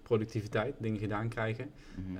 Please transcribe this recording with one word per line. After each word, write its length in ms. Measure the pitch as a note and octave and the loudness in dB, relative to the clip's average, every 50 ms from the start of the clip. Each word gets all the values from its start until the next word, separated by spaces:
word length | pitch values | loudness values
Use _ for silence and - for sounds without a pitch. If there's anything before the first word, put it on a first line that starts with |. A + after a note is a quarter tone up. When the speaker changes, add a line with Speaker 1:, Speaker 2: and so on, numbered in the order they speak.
| - | 2
Speaker 1:
productiviteit, 720 | - A#2+ A2 G#2+ A2 - A2 G#2 G#2+ - A2 G#2+ C3 C#3+ - | 4 4 4 4 2 0 -2 -2 2 2 2 2 2 -2 -2
dingen 200 | A2+ A2 A2 G#2 | -2 0 0 0
gedaan 280 | G#2+ G2+ G#2 G#2 A2 A2+ | 0 0 0 0 0 0
krijgen. 420 | A2+ - A2+ A2 A2 A2+ B2 - - - - - - | 0 0 0 0 0 -2 -4 -8 -10 -14 -16 -12 -8
Speaker 2:
Mhm. 200 | F#2 F#2 F#2 F#2 F#2 | -8 -6 -4 -4 -2